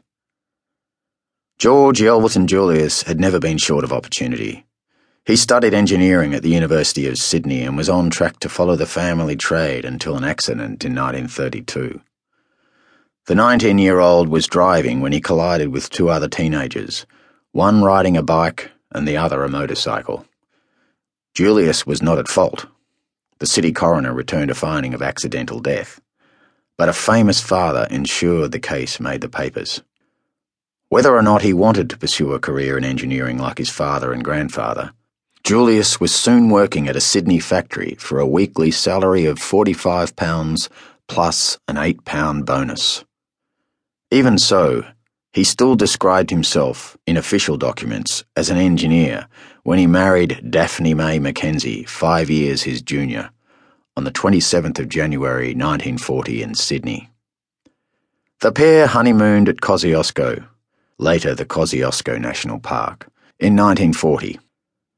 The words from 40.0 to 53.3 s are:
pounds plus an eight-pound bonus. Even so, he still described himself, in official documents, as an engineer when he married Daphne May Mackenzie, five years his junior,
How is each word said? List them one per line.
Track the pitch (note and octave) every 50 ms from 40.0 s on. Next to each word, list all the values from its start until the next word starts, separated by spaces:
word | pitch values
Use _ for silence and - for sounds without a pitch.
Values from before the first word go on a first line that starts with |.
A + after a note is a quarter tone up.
| F2 - -
pounds | - F#2 E2+ E2 E2 D#2 D#2 D#2 D#2 - - - - - - _ _ _
plus | - - F2+ E2+ E2+ D#2+ - - - - - _
an | - D2
eight-pound | D2 D2+ E2 E2+ - - - - D2+ D2+ D2+ D2 D2 C#2
bonus. | B1+ C2+ C2+ C2+ - C2 - - - - - - _ _ _ _ _ _ _ _ _ _ _ _ _ _ _ _ _ _ _ _ -
Even | A#2 C3+ C3 B2+ G#2+
so, | F2+ - - G#2+ F#2+ E2+ C#2 B1+ A#1 - - - _ _ _ _ _ _ _ -
he | - G2+
still | - - - B2 C3 B2+
described | G#2 G#2 F2+ - - - F#2+ F#2 F#2 F2+ -
himself, | - E2+ D2+ - - E2+ C#2+ B1+ B1 - - - - _ _
in | - E2
official | E2 - - - G2 - - D2
documents, | C2+ C2 B1 A#1+ - - A#1 A1+ G#1 - - - - - _ -
as | E2 D#2+ -
an | F2+
engineer | F2 F#2 F2+ E2+ D#2+ - D#2 D#2+ E2+ D#2+ C2+ A#1 - - - _ - - - - _ -
when | - F2 F#2+
he | F2+
married | E2+ F2 F#2 F#2+ F#2+ F#2 F2+ F2 D#2+ - - - A#1+
Daphne | D#2 E2 E2+ - - - E2+ D#2+ D#2
May | D#2 D#2+ D#2 D#2 D#2
Mackenzie, | C#2+ C#2 - - - D#2 D#2 - - B1+ G#1+ - -
five | - - - - - E2+ E2 D#2+ C#2+
years | D#2 D2+ C#2+ C#2 C#2 C2+ -
his | C#2 B1+ -
junior, | - - C#2+ C#2+ C#2 B1+ A1+ A1 - -